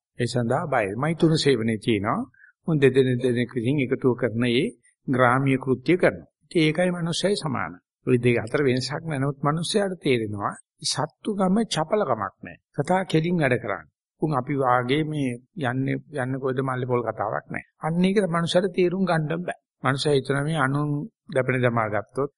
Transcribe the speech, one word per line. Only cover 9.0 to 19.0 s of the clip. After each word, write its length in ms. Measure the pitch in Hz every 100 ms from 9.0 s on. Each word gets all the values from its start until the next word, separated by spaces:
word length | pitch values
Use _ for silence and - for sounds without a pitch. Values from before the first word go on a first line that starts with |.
නෑ. 160 | 165 143
නමුත් 200 | 139 139
මනුස්සයාට 540 | 147 160 170 214 196 175
තේරෙනවා 560 | 156 123 107 104 113 196 _ _
සත්තු 500 | - - 147 _ -
ගම 240 | 202 185 202
චපලකමක් 720 | 226 160 160 214 160 113 95 -
නෑ. 200 | 92 87 _
සතා 320 | - 143 185
කෙලින් 320 | 190 160 165 175
වැඩ 200 | 139 120
කරන්නේ. 340 | 113 92 78 _ _ _
උන් 80 | 160
අපි 220 | 139 127 139
වාගේ 460 | 127 123 123 147
මේ 260 | 151 151 131 123 - -
යන්නේ, 360 | 127 131 135 135 -
යන්නේ 280 | 147 127 135
කොයිද 200 | 135 127
මල්ලේ 280 | 135 127 123
පොල් 140 | 123
කතාවක් 440 | 110 107 101 139 -
නෑ. 180 | - - _
අන්න 280 | 156 170
ඒක 140 | 185 202 190
මනුස්සයාට 420 | 170 170 180 190
තේරුම් 340 | 170 175 190